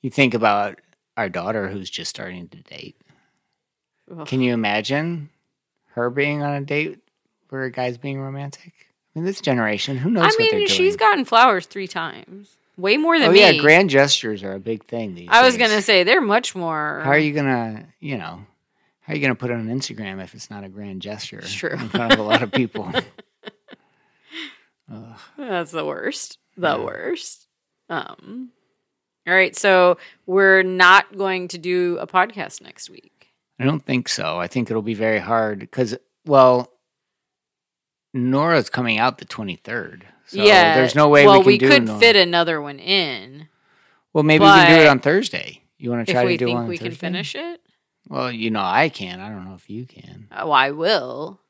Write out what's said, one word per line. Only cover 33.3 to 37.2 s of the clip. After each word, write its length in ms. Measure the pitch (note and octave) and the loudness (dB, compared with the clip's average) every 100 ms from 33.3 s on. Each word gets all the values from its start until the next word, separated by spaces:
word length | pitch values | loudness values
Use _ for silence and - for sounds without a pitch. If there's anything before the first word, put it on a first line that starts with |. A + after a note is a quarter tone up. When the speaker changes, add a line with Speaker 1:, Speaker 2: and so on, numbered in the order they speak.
| _ _ - | _ _ -6
Speaker 1:
I 60 | |
don't 180 | C3 D3+ | -4 -4
think 220 | - B2 - | -4 -6 -4
so. 300 | - F2 E2+ | -6 -4 -4
I 80 | F2 | -6
think 220 | B2+ A2+ | -6 -4
it'll 120 | A2 | -4
be 120 | G#2+ | -4
very 260 | G#2 A2 A2 | -4 -2 -2
hard 500 | G#2+ A2+ A2 G2+ A2+ | -2 -2 -2 -6 -10
'cause, 240 | - A#2+ A#2+ _ _ | -6 -6 -6 _ _
well, 460 | - C#3 B2+ B2 B2 _ _ _ _ _ | 2 6 6 4 -4 _ _ _ _ _